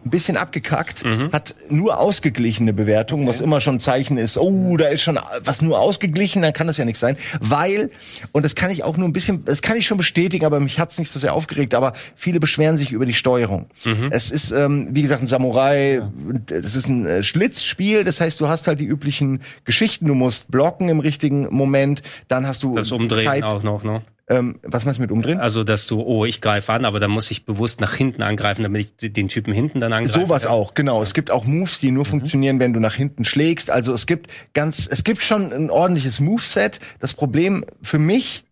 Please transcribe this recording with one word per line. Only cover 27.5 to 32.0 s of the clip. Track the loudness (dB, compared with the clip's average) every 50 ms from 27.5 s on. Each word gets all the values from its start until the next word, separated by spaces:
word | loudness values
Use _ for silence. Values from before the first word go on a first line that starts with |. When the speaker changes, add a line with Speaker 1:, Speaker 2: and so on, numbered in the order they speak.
| -4 -2 -2 -2 -2 -2 -4
Speaker 2:
nach | -4 0
hinten | 0 0 0 0 -2 -2
angreifen, | -2 -2 0 0 -2 -2 0 -2
damit | -2 -2 -2
ich | -4 -6 _
d-, | _ -10 -6
den | -4 -2 -2 -2
Typen | -2 -4 -2 -2 0
hinten | 0 0 0 0 -2
dann | -2 0 0
angreife. | 0 0 2 2 2
Speaker 1:
Sowas | 2 4 2 2 2
Speaker 2:
Ja. | 2
Speaker 1:
auch, | 2 2 0 0 -2
genau. | 0 0 2 2 0 0
Es | 0 -2
gibt | -2 -2 0
auch | 0 0 0
Moves, | 0 0 0 0 -2 -4 0
die | 0 0
nur | 2 2